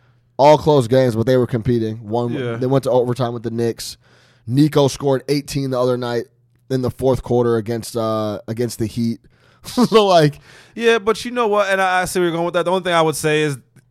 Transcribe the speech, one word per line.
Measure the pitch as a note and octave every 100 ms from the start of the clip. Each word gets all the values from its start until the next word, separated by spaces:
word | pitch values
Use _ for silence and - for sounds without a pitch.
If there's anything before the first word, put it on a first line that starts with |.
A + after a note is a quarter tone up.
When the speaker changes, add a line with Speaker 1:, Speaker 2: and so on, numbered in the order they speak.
| _ _ _ -
Speaker 1:
All | D3 D3
close | D#3 D3 A2+
games, | C3 B2+ A2
but | A2+
they | B2+
were | A#2+
competing. | A#2+ B2 A#2 A2 A2+ G#2
One, | A#2 A#2+
Speaker 2:
Yeah. | C#3+ A#2+ A#2
Speaker 1:
they | B2+
went | C3+
to | B2+
overtime | B2 B2 A#2+ A#2+
with | A#2+
the | A2+
Knicks. | A2+ A#2 - - - _ _ _ _ A2
Nico | C3+ D3+ D3 C#3
scored | - C#3 C3 -
eighteen | D3 C#3+ C#3+ C3+
the | B2+
other | B2+ B2
night | A#2+ A#2+ - _ _ _ -
in | C3
the | B2
fourth | - C3 B2
quarter | - B2 A#2+ A#2
against, | G#2 A#2 - A#2
uh, | A2 A2 G#2+ G2 -
against | A2 A#2+ -
the | A2
Heat. | A#2 A#2 A#2
<laughs> | _ _ _ _
So, | - - A#3+ A3+ G3+
like, | F3 D3+ - - - - G#3+
Speaker 2:
Yeah, | A3+ A3+
but | G3+ -
you | B3
know | B3 A3
what? | G#3 G3
And | F#3+
I, | F#3 F#3
I | F#3
see | F#3
where | F3
you're |
going | E3
with | E3+
that. | F3
The | E3+
only | F#3+
thing | F3+
I | E3+
would | D#3+ D3
say | D#3 D3+
is | D3+ C3 _ _ _